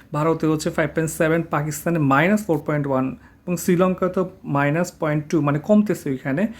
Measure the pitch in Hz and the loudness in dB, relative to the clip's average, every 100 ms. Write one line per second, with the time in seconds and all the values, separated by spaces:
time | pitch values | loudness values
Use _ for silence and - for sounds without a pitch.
0 | - 147 160 156 156 151 170 165 147 160 | -8 -2 0 0 0 0 -2 -2 -2 -2
1 | 160 - 160 165 160 151 151 147 170 165 | -2 0 0 0 0 -2 -4 -4 -2 0
2 | 139 135 175 208 208 151 151 147 139 131 | 2 4 4 2 0 -2 0 -2 0 0
3 | 131 - - - - 175 - 175 185 180 | -2 -6 -16 -12 -6 -2 2 2 2 2
4 | 180 190 180 - - 139 143 160 175 - | -2 -2 -4 -6 -4 0 2 0 -2 -4
5 | 156 151 147 170 143 147 180 214 208 170 | -2 -2 0 0 0 0 4 4 4 -2
6 | 143 131 139 139 220 | -4 -6 -4 -2 -2